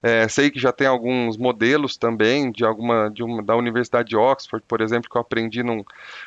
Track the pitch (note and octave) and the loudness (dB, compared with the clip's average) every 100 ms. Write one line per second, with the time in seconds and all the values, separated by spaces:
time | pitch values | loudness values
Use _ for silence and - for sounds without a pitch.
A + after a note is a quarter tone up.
0 | A#2 A#2 A2+ - C#3+ C#3 B2 - C3+ B2+ | 0 2 2 2 2 2 0 2 2 2
1 | A#2 B2+ A#2 G#2+ B2 A2+ A#2 D3 C#3 - | 0 0 -2 0 -2 2 2 2 0 -2
2 | A#2 A2+ G#2+ C#3 C3+ A2 A2+ A2 A#2 A#2 | -2 2 2 2 0 0 -2 0 0 0
3 | G#2+ G#2+ A#2 A#2 G#2 A#2 A#2+ A#2 A#2+ A#2+ | 0 -2 -6 -4 0 0 0 -2 0 -2
4 | A#2 A2 A#2+ C3+ - A2+ - A2+ A2 A#2+ | 0 2 2 2 -4 -12 -6 -2 0 -2
5 | A#2 A#2+ A#2 A#2 A2+ A2 A#2+ A2+ G2+ - | -2 -4 -4 -4 -4 -4 -4 -4 -8 -18
6 | - - | -20 -18